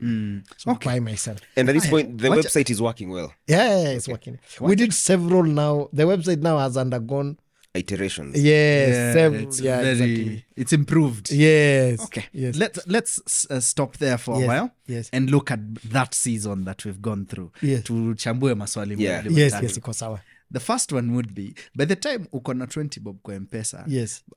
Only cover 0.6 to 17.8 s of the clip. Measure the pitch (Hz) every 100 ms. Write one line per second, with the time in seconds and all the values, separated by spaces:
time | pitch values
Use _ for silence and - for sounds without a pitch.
0.6 | - 240 135 123 113 107 - 101 - -
1.6 | 127 147 160 156 127 117 127 190 156 160
2.6 | 131 107 117 113 95 90 76 - - 165
3.6 | 233 196 156 127 123 117 - 123 - -
4.6 | 151 202 233 - - 190 170 185 160 147
5.6 | 147 147 143 143 160 196 165 165 165 156
6.6 | 135 127 127 123 113 139 143 147 _ _
7.6 | _ 90 - 98 98 - 71 147 147 151
8.6 | 151 143 135 123 120 165 160 147 139 131
9.6 | 131 127 131 123 123 113 110 107 - -
10.6 | 123 156 143 165 147 113 - 143 160 156
11.6 | 147 135 127 117 220 - - 156 127 139
12.6 | 214 185 175 220 233 - - - - 135
13.6 | 120 - 135 - 143 120 - 123 127 131
14.6 | 240 - - 117 113 127 131 139 135 117
15.6 | 107 110 113 131 123 - 139 113 104 98
16.6 | 95 98 107 95 110 101 95 98 87 -
17.6 | 143 131